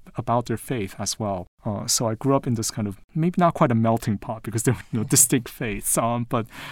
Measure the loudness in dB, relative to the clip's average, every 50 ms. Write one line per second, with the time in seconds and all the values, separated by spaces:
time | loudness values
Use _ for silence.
0 | -12 -10 -8 -6 -2 0 0 0 0 0 -4 -4 -4 -4 -4 -4 -4 -6 -6 -6
1 | -6 -6 -4 -2 -2 -2 -2 -4 -6 -10 _ _ -6 -6 -6 -4 -2 -2 0 0
2 | 0 0 -2 0 2 2 2 2 2 0 -2 0 -2 -2 -4 -4 -4 -4 -6 -8
3 | -12 -8 -2 0 0 2 2 4 2 4 4 4 2 4 4 4 4 4 4 2
4 | 2 0 -2 -2 -4 -8 -10 -8 -8 -6 -4 0 2 2 0 0 -2 -4 -4 -4
5 | 0 2 4 4 6 6 4 2 2 -2 -6 -6 -6 -4 -4 -4 -4 0 0 2
6 | 2 2 2 0 -2 0 0 -2 -2 -2 -8 -14 -14 -14